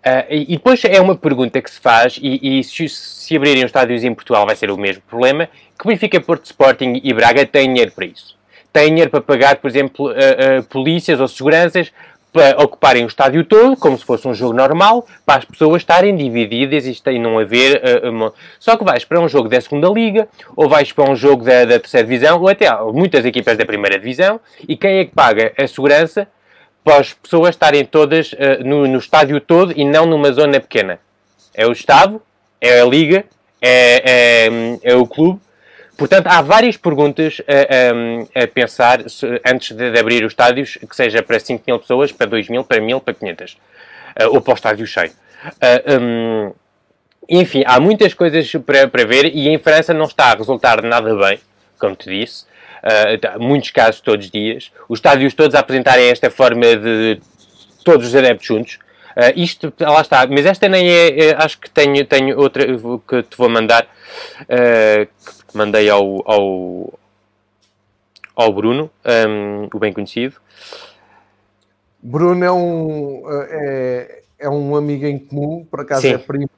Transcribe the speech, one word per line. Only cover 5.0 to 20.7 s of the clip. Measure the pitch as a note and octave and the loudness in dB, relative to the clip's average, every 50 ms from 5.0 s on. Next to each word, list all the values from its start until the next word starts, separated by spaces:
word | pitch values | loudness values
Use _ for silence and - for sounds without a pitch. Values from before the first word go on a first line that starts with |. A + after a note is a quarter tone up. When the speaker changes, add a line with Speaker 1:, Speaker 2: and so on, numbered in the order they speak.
| _ _ | _ _
Speaker 1:
problema, | - A#2 B2 C3 C#3 D3+ E3 - _ _ _ _ _ _ | -6 -2 0 0 0 0 -4 -8 _ _ _ _ _ _
que | - G#3 | -4 -4
Benfica, | A3+ F#3 - G#3 - F3 | -4 -2 -2 -2 -2 -2
Porto, | C3+ - - - _ | -2 -2 -6 -6 _
Sporting | - - _ C#3 C3+ B2+ - C3+ B2+ B2 C3 | -20 -2 _ 2 2 2 0 -4 -4 -4 -4
e | C3+ C3+ A#2+ | -4 -4 -2
Braga | A2 A#2 A#2+ A#2+ C#3 C#3 | 2 2 2 4 2 0
têm | - - C#3+ C3+ C3 | 2 2 0 0 2
dinheiro | C3 B2 A#2 G#2 | 2 0 0 -2
para | _ - F#2+ | _ -12 -14
isso. | F2+ - - - - _ _ _ _ _ _ _ _ | -14 -14 -20 -20 -20 _ _ _ _ _ _ _ _
Têm | _ D#3 D3 D#3 | _ 2 2 2
dinheiro | D#3+ D#3+ E3 C#3+ | 4 2 0 0
para | - C#3+ | 0 -4
pagar, | A2+ - C#3+ A#2+ C3 C#3 C#3+ | -2 0 0 2 4 2 2
por | - - C#3 | 0 -2 -4
exemplo, | A#2+ C#3 C#3 C3+ _ - C#3+ C3+ | -2 -2 -4 -4 _ -8 -8 -6
a, | A2+ B2 C3+ C3+ C3 B2 C3 C3+ C3+ C3 | -2 0 2 2 2 2 0 0 0 0
a | A#2 | -2
polícias | _ - C3+ C3 D3+ E3 E3+ - - E3 B2+ | _ -8 -6 -4 -2 -2 -2 -2 -2 -2 0
ou | C3+ B2+ | -2 -4
seguranças | - - C3 D3 D#3 E3 F3 E3+ - F#3 E3 - _ _ - - _ _ _ _ | -4 -4 -2 0 2 2 2 0 0 -4 -6 -6 _ _ -20 -20 _ _ _ _
para | _ D#3+ D3 C#3 C3 C#3+ | _ 4 4 4 6 4
ocuparem | D3 - - _ - C#3+ B2+ B2 A#2 | 2 0 0 _ 2 2 2 2 0
o | |
estádio | A2+ - - C#3+ C3+ B2+ D#3+ D#3+ | -4 -2 0 0 0 2 0 0
todo, | - G#3+ G#3+ A#3 C4 C4+ | 4 6 6 6 6 2
como | B3+ - D#3+ C3+ | 2 0 -2 -2
se | A#2+ - | -2 -4
fosse | - B2 A2+ - | -6 -6 -4 -4
um | C3 A#2+ | -8 -6
jogo | G2+ B2 B2 | -4 -4 -4
normal, | A2+ B2 C3+ C3+ D#3 E3 F#3+ G#3 A3+ A#3+ A#3 _ - _ _ | 0 2 2 2 2 2 2 2 2 0 -2 _ -20 _ _
para | - D3 C#3 | 0 0 0
as | - | -2
pessoas | _ - - D#3+ D#3 E3 F3 | _ -4 0 2 2 2 0
estarem | - - E3+ F3+ F#3 G#3 G3 | 0 2 2 2 4 2 0
divididas | E3+ C#3+ B2+ A2+ A#2+ A2+ G2+ A2+ A#2 C3+ C3+ C#3+ D3+ B2+ | -2 -4 -4 -4 -4 -4 -4 -2 -4 -4 -2 -2 -4 -4
e | C3 | -6
est-, | A#2+ - _ | -10 -6 _
e | C#3+ C3 A#2+ | -4 -4 -2
não | A#2 A2+ A2+ A2 | -2 -2 -2 -2
haver, | A2 F#2+ A2+ B2 C3 C3+ C#3+ C#3+ - | -2 0 0 2 2 2 2 2 2
eh, | B2+ A#2+ A#2+ - B2 | 0 0 0 0 -4
uma, | A2+ A2+ A2 G#2+ - _ - - - _ | -4 -4 -6 -6 -8 _ -20 -20 -20 _
só | - - A3+ | 0 0 0
que | A3+ | 2
vais | A3+ F#3 C#3 B2 - | 2 -2 -2 -2 -4
para | _ E3 F3 | _ -2 0
um | E3+ D#3+ | 0 2
jogo | - C#3+ A2+ A2 | 0 0 0 2
da | A#2+ B2 | -2 -2
segunda | A#2+ - D3 C#3+ D#3 F3+ | -2 -2 -4 0 0 0
Liga, | G#3 A3 A3+ A3 F#3+ F3+ D#3 - _ _ - - - | 0 0 -2 -2 -2 -2 -4 -4 _ _ -20 -16 -2
ou | - D#3 | -2 0
vais | C#3 | 2